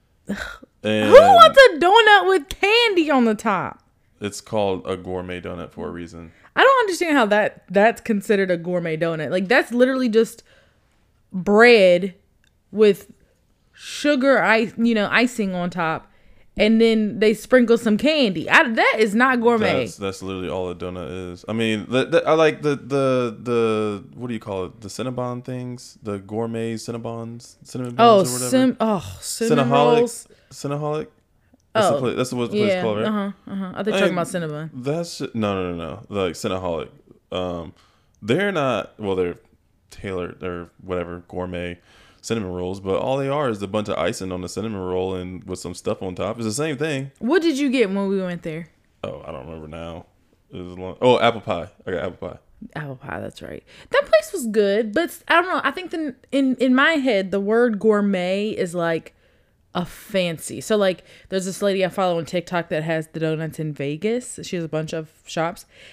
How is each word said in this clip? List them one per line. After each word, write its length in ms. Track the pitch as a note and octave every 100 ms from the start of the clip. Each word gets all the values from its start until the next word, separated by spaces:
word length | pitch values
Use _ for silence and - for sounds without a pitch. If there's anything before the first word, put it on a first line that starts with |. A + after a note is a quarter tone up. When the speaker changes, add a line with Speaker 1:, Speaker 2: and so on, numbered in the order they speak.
| _ _ -
Speaker 1:
Who 600 | G3+ - - - _ G#2+
Speaker 2:
And 220 | G#2+ -
Speaker 1:
wants 440 | B4 F5 F5 D#5+ C#5
a 200 | B4+ D#4
donut 480 | F4 A4 G#4+ G4+ F4+
with 220 | F#4+ C#4
candy 600 | - G4 A#4 A#4 F4+ D4+
on 140 | C4+ A3+
the 100 | G#3+
top? 420 | A3+ F#3 A#2+ - _ _ _ _
Speaker 2:
It's 200 | G#2 -
called 440 | - A2 G2 F2+ -
a 80 | F#2
gourmet 440 | F2+ F#2 F2+ F2+
donut 300 | F2+ F2 D#2+
for 160 | - E2
a 40 |
reason. 400 | F2 E2+ E2+ E2+ - _ C#4
Speaker 1:
I 60 |
don't 160 | B4+ C5+
understand 360 | G#4 E4 E4+ C#4+
how 80 | G#3+
that, 360 | G#3 G3 - -
that's 320 | F#3+ A3 G#3
considered 480 | - G3+ - G3+ F#3+
a 60 | E3+
gourmet 400 | E3+ F3+ E3+ D#3+
donut. 320 | E3 D#3+ C#3+
Like, 160 | F#3 F#3+
that's 240 | B3+ -
literally 380 | A#3+ B3+ C4 B3
just 340 | A3 A3+ - _ _ _ _ _ _ _ _ _
bread 840 | F#3+ F3 G#3 A#3+ A3+ F#3 F3+ F#3+ - _ _ _ _ _
with 400 | G3+ G#3+ F#3+ - _ _ _ _ _ _
sugar 680 | _ - - D4 C#4+ C4+ A#3+
ice, 320 | F3+ A3+ A3 -
you 160 | A#3
know, 140 | G#3+ G3
icing 420 | F#3+ B3 - F#3+ F3+
on 140 | F3
top, 420 | F3 D#3+ D#3 - _ - - _ -
and 220 | G#3+ A3+
then 380 | A3+ A3 G#3+ F#3+
they 140 | G#3+
sprinkle 440 | A3 - B3+ A3+ A3+
some 200 | A3 G#3
candy. 520 | C#4+ D#4 A3+ E3 -
I, 200 | - C#4
that 260 | A#3 A#4 A3
is 160 | A3 G#3+
not 240 | C4 B3
gourmet. 440 | A3+ A#3 F#3+ - F3+
Speaker 2:
That's, 120 | -
that's 240 | G2 F#2+
literally 260 | F#2+ F#2+ F2+
all 200 | F#2 F2+
a 60 | F2
donut 560 | F2+ F2+ D#2 F#2 F2+
is. 140 | F2 -
I 60 |
mean, 320 | A2 A2+ G#2+ -
the, 160 | B2+ -
the, 220 | E3 -
I 60 |
like 280 | D#3+ D#3 C#3
the, 140 | D3 C#3
the, 600 | A#2+ C#3 C3 B2+ A#2+ G2+
the, 640 | A#2 A#2 A2+ G#2+ G#2+ G2+ - -
what 120 | B2
do 60 |
you 60 | A2
call 260 | G#2+ G2 F2+
it? 160 | -
The 60 | G2+
Cinnabon 540 | - B2+ B2 B2 B2
things, 540 | B2+ B2+ B2 B2 - -
the 160 | G#2+ G2+
gourmet 560 | G2+ A2 A#2 A2+ A2+ A2
Cinnabons, 800 | - A#2 A2+ A#2 A#2 A#2 - _
cinnamon 320 | - C3 B2 A#2+
Speaker 1:
Oh, 200 | A#3 G3+
Speaker 2:
buns 120 | F3
or 40 |
whatever. 160 | B2 -
Speaker 1:
cin-, 280 | C4 C4 -
oh, 380 | A3 F#3+ - -
cinnamon 440 | - - A3+ C#3+ C3+
Speaker 2:
Cinnaholic. 300 | C#3 A#3+ A#3
Speaker 1:
rolls. 300 | A#3+ - - _ _
Speaker 2:
Cinnaholic. 560 | - C#3 D3 D3+ D3+ D#3 _ _ _ _ _ _
That's 140 | A3 F#3+
the 80 | C#3+
Speaker 1:
Oh. 40 |
Speaker 2:
pla-, 140 | B2 -
that's 140 | B2+
the, 40 | B2
what 160 | A#2
the 60 | G#3
place 140 | G#3
Speaker 1:
Yeah, 80 | F3+
Speaker 2:
called, 160 | A2+ G#2
right? 100 | A3
Speaker 1:
uh-huh, 240 | G#3 G3+ - -
uh-huh. 240 | G3 F#3 -
I 80 |
thought 20 | G#3
you 40 |
were 40 | G3
Speaker 2:
And 20 |
Speaker 1:
talking 140 | G3
about 140 | F3+ E3
Cinnabon. 420 | F3+ D#3+ D3+ D#3 C3
Speaker 2:
that's 340 | B2+ E3 E3+ -
ju-, 120 | C#3+
no, 220 | A2+ G#2 F#2+ F2+
no, 40 | E2+
no, 300 | D#2+ G2+ -
no. 120 | G2+
Like, 100 | F2+
Cinnaholic. 560 | D#2 G#2+ F#2 F#2 D#2+ A#1+ - _ - _
Um, 420 | F#2 F2+ E2+ D#2+ - _ _ _ _
they're 300 | G#2 C#3 D4+
not, 480 | E3 C3+ G#2+ - -
well, 160 | G#2 F#2
they're 220 | F2 - _ _ _ _ _
tailored 540 | - G2+ F#2 F2 -
or 260 | F#2 F2 E2+ _
whatever, 400 | F2+ F2+ F2 F2 -
gourmet 500 | F#2 F2+ F2+ F2 F2 _ _ _ _
cinnamon 280 | - A2+ F#2
rolls, 280 | F2+ F2+ G2
but 200 | G2 F#2+
all 180 | A2+ C3+
they 120 | C#3
are 200 | C#3+ C3+
is 100 | G#2
a 40 | G2
bunch 220 | G#2+ G#2
of 80 | D2+
icing 340 | F2 - F#2
on 100 | F2+
the 80 | F2+
cinnamon 300 | - A2 G2+
roll 360 | F#2 F#2 F#2 F#2
and 280 | F2+ F#2 F#2
with 120 | F2+
some 160 | F2
stuff 300 | F2+ - G#2
on 100 | F#2+
top. 220 | F2+ F#2 A#2
It's 80 | A2
the 60 |
same 260 | A2 D#3+ C3
thing. 320 | D#3+ C3+ C#3 -
Speaker 1:
What 240 | A3+ F4
did 160 | E4 C4+
you 140 | C#4+
get 180 | B3+ G3
when 180 | G3 G3
we 120 | G3
went 220 | F3+ F3
there? 240 | E3+ D#3 E3 _ _ _
Speaker 2:
Oh, 200 | - - -
I 60 |
don't 140 | C#2+ D2
remember 200 | E2 D#2
now. 380 | E2 E2 E2 - _ _ _ _
It 80 | F#2
was 160 | F2+ F2+
long, 200 | F#2 -
oh, 180 | B2+ A#2+
apple 220 | A#2 A2
pie. 280 | G#2+ F2 E2 _ -
I 40 |
got 120 | F2
apple 260 | F#2 - F2+
pie. 80 | - _ _ G#3+ -
Speaker 1:
Apple 220 | D3 C3
pie, 220 | D3+ G2+
that's 200 | G#2 -
right. 220 | - - - - -
That 140 | C5 C#5+
place 260 | D#5 D#5+
was 120 | F#4 A3+
good, 460 | G#3+ G3+ G3+ A3
but 120 | A3 E4+
s-, 180 | - -
I 120 | E4
don't 60 | F#4
know. 120 | D4+
I 80 | C#4
think 180 | F4+ F4+
the, 260 | E4+ D4+ - _
in, 240 | C4+ C4+ B3
in 180 | C4 B3+
my 160 | D4+
head, 400 | D#4 C4 G3+ F#3+
the 80 | G3
word 400 | G3+ A3+ A#3+ G3+
gourmet 720 | G#3+ G#3 G3+ F#3+ F3+ G3 G#3+
is, 240 | - F3 F3
like, 400 | E3+ E3 D#3+ _ _ _ _ _ _
a 120 | F3+ F3
fancy. 760 | - - G3 F3 D#3+ - -
So, 140 | - G#3+
like, 280 | F#3+ F3 - - _
there's 160 | F#3+ F#3
this 160 | F3
lady 240 | G3+ G3 F3+
I 40 |
follow 280 | G3+ F#3 E3+
on 80 | D3+
TikTok 440 | F3+ E3+ F3 E3
that 140 | D#3
has 240 | D#3+ D#3+ D#3
the 120 | D#3+
donuts 400 | D#3+ D#3 D#3+ D3+
in 140 | D#3
Vegas. 640 | D3 C#3+ D#3 G#3+ A#3+ B3 -
She 120 | D#3+ F3+
has 80 | D#3+
a 40 |
bunch 240 | D#3 D#3+
of 160 | D#3+ D#3 _ -
shops. 400 | F3 E3 - - _ -